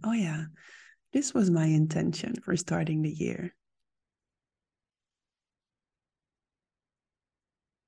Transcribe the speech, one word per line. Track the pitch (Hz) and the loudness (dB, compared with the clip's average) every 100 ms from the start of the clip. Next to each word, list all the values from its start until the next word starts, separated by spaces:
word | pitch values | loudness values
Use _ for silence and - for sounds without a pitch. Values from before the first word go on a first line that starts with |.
"Oh | 214 | -2
yeah, | 233 170 156 160 160 - - - _ _ | 0 0 -2 -8 -14 -20 -20 -20 _ _
this | 269 277 | -2 0
was | - 190 | 2 4
my | 165 | 4
intention | 160 156 156 160 156 156 - - | 4 4 4 0 -2 -4 -6 -6
for | - 175 | -2 -2
starting | - 170 160 156 | 0 -2 0 -2
the | 156 | -2
year." | 156 - - 180 - _ _ _ _ _ _ _ _ _ _ _ _ _ _ _ _ _ _ _ _ _ _ _ _ _ _ _ _ _ _ _ _ _ _ _ _ _ _ _ _ _ _ | -4 -6 -6 -10 -14 _ _ _ _ _ _ _ _ _ _ _ _ _ _ _ _ _ _ _ _ _ _ _ _ _ _ _ _ _ _ _ _ _ _ _ _ _ _ _ _ _ _